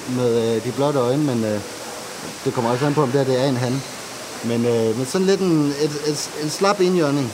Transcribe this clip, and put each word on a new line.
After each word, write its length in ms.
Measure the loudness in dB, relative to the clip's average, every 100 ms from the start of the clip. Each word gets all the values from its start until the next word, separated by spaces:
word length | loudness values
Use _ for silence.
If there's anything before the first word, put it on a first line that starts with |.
| -2
med, 480 | 0 2 2 2 0
øh, 80 |
de 80 | -2
blotte 260 | 0 2 2
øjne, 240 | 2 2
men, 220 | 2 0
øh, 160 | 0 -2 -6 -12 -12 -12 -12 -12 -12 -6
det 100 | -4
kommer 160 | 0 0
også 160 | 0 2
an 80 |
på, 80 | 2
om 80 | 2
det 160 | 2 2
her, 80 |
det 80 | 2
er 40 | 2
en 80 | 0
han. 260 | 0 -2 -6 -12 -12 -12 -12 -8
Men, 220 | -2 0 2
øh, 300 | 2 2 0
men 80 | -2
sådan 200 | 0 2
lidt 140 | 2
en, 340 | 2 2 2 0
et, 100 | -2 -2 -4
et, 240 | -4 -6 -6
en 80 | -6
slap 300 | 0 2 4
indjørning, 520 | 2 4 2 2 -2